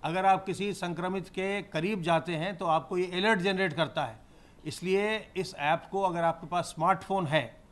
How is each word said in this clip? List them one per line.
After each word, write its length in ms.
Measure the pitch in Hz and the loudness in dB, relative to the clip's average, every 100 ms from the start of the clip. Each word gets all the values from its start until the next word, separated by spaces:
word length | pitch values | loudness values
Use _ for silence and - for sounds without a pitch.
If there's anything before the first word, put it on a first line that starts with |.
अगर 220 | 151 180 190 | -2 2 4
आप 180 | 190 | 4
किसी 280 | 190 180 202 | 2 -2 -2
संक्रमित 560 | 202 175 170 180 190 170 | -2 -4 -4 -2 -4 -6
के 340 | - 190 202 | -4 -2 -2
करीब 400 | - 208 202 214 | -4 -2 -2 0
जाते 340 | 165 165 165 160 | 2 2 2 -2
हैं 200 | 175 180 | -2 -2
तो 100 | 185 | 2
आपको 320 | 160 160 180 | 2 2 -2
ये 220 | 180 180 | 0 2
अलर्ट 200 | 202 220 | 4 4
जनरेट 320 | 185 190 190 | 2 2 0
करता 320 | 147 151 - | 2 -2 0
है। 140 | 131 110 - - - - | -4 -6 -20 -20 -20 -12
इसलिए 680 | 151 - 175 190 208 214 185 180 | -10 -6 0 2 2 -2 -4 -6
इस 180 | 185 | -6
ऐप 340 | - 147 165 - | -2 2 2 0
को 100 | 196 | -2
अगर 220 | 190 170 | 0 2
आपके 220 | 170 165 160 | 0 0 -2
पास 180 | 175 | -2
स्मार्टफोन 640 | 165 - 165 190 - 196 160 | -2 0 2 2 0 -2 2
है 360 | 151 117 - - | 0 0 -10 -20